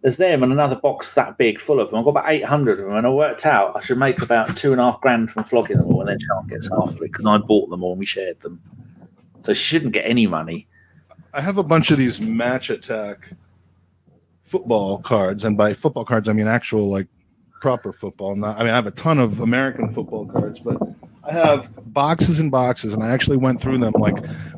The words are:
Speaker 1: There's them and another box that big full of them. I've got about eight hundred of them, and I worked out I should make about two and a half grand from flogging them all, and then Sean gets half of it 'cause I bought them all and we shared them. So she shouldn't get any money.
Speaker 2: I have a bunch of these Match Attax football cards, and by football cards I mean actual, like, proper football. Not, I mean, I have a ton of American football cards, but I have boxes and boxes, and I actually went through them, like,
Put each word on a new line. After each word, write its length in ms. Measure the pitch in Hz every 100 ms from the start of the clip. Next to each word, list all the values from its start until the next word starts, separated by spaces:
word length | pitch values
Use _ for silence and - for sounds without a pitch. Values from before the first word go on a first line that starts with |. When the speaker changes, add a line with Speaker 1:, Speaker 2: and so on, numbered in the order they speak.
Speaker 1:
There's 160 | 135 127
them 240 | 185 156
and 100 | 127
another 240 | 139 147 131
box 380 | 143 - -
that 240 | - 123 -
big 240 | 120 104
full 180 | - 139
of 80 | 120
them. 100 | 110
I've 60 |
got 60 | 120
about 200 | 143 151
eight 140 | 156
hundred 340 | 110 147 131 98
of 80 | 98
them, 80 |
and 120 | 104 120
I 40 |
worked 360 | 135 151 120 156
out 280 | 123 98
I 60 | 104
should 160 | - 127
make 240 | 135 127
about 340 | 117 120 110
two 180 | - 143
and 80 | 127
a 40 |
half 160 | 123 117
grand 300 | 135 117 113
from 140 | -
flogging 340 | 110 120 107 101
them 80 | 90
all, 140 | -
and 100 | 98
then 80 | 98
Sean 260 | - 95 -
gets 220 | - -
half 220 | 92 87
of 100 | 80
it 100 | 80
'cause 140 | -
I 140 | 107 104
bought 320 | 104 104 -
them 120 | 90
all 100 | 90
and 60 | 92
we 60 |
shared 340 | 98 - 95 82
them. 200 | 85 85 - - - - - _ _ -
So 120 | -
she 100 | 101
shouldn't 300 | - 160 139
get 80 | 107
any 240 | - 120 107
money. 400 | 82 82 85 - _ _ _ _ - -
Speaker 2:
I 80 | 143
have 160 | 160 202
a 60 |
bunch 280 | 165 160 156
of 60 | 147
these 240 | 127 -
Match 480 | 110 113 120 127 -
Attax 480 | 117 - 113 104 98 - - _ _ _ _ _ _ _ _ _ _
football 560 | _ 185 120 110 98 98
cards, 440 | - 113 95 101
and 140 | 107 104
by 160 | 104
football 320 | 98 156 135
cards 240 | 113 117 107
I 60 |
mean 140 | 107 107
actual, 420 | 117 - 110 101
like, 180 | 98 95 _ _ _ _ _
proper 320 | 143 123 -
football. 420 | - 101 - 98 101
Not, 200 | 104 107
I 20 |
mean, 140 | 117
I 20 |
have 120 | 120 104
a 40 |
ton 280 | - 160 151
of 220 | 120 104
American 500 | 117 123 135 120 110
football 360 | 110 110 110 107
cards, 340 | - 104 -
but 220 | 117 - - - - - -
I 60 |
have 380 | 165 160 143 - - -
boxes 460 | 139 143 165 - 160
and 100 | 160
boxes, 420 | 131 127 123 110
and 100 | 107
I 60 | 110
actually 300 | 131 - 139
went 200 | 131 123
through 200 | 135 131
them, 160 | 113
like, 280 | 110 104 95 - - -